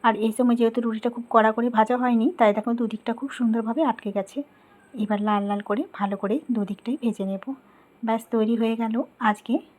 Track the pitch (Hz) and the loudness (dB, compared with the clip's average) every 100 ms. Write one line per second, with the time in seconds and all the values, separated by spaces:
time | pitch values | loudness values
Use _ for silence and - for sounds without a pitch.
0 | 233 214 220 220 247 240 226 226 233 220 | 2 2 0 2 2 4 2 2 -2 -2
1 | 240 240 240 226 220 220 240 220 220 247 | -4 -6 2 4 4 2 0 2 2 2
2 | 247 233 240 359 214 208 214 233 233 220 | 2 2 2 4 4 4 -2 -2 -2 -4
3 | - 233 277 - 233 226 220 233 302 226 | -6 -6 -8 -2 0 0 -2 0 0 0
4 | 208 196 190 - 285 _ _ - _ 240 | -4 -4 -4 -8 -10 _ _ -20 _ -6
5 | 208 202 208 208 202 202 - 208 339 - | -2 0 0 0 0 -4 -2 -4 -4 -4
6 | 202 196 196 254 - 226 196 202 - 277 | -4 -2 -2 -2 -2 -2 -2 -6 -6 -4
7 | 240 214 196 196 - 269 _ _ _ _ | -2 -2 -4 -6 -8 -12 _ _ _ _
8 | 226 226 - 233 220 233 226 226 226 226 | -4 -4 0 0 2 2 0 0 -2 -2
9 | - _ 226 208 - 262 - | -4 _ -2 -2 -2 -4 -4